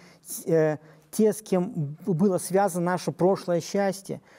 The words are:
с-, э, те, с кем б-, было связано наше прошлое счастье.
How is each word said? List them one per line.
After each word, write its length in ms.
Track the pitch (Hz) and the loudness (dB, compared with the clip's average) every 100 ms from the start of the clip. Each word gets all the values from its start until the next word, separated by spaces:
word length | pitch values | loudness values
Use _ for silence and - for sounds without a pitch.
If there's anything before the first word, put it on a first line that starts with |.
| - - - | -18 -20 -16
с-, 200 | - - | -10 0
э, 320 | 165 156 151 - - _ | 2 4 0 -8 -20 _
те, 200 | - 214 | 2 2
с 80 | - | 2
кем 320 | - 185 180 175 143 151 202 | -2 -2 0 -2 -6 -6 -4
б-, 80 | |
было 260 | 160 202 180 | 0 2 0
связано 460 | - 185 196 175 170 | 0 2 2 0 -2
наше 180 | 180 - | -2 -4
прошлое 500 | 139 180 196 190 170 | 0 2 2 0 -2
счастье. 600 | - 202 196 190 - - - | -2 -2 -2 -2 -8 -12 -14